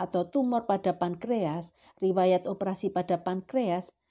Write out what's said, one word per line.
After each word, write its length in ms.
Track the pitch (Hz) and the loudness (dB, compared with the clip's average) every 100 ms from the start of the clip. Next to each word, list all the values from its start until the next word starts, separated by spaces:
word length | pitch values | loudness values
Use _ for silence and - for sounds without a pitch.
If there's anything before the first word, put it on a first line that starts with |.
| 175 | -2
atau 240 | 180 175 | -2 0
tumor 400 | 277 254 233 233 | 0 0 0 0
pada 240 | 196 196 | 0 0
pankreas, 800 | 170 175 175 220 233 170 160 170 _ - _ | 0 -2 -4 -4 -2 0 -2 -8 _ -20 _
riwayat 480 | 190 185 185 180 180 | 0 4 4 4 2
operasi 480 | 190 196 185 196 | -4 -4 -2 -2
pada 320 | 185 180 170 180 | -2 0 -2 -2
pankreas, 640 | 185 - 262 220 175 180 _ _ | -4 -2 -2 0 -2 -4 _ _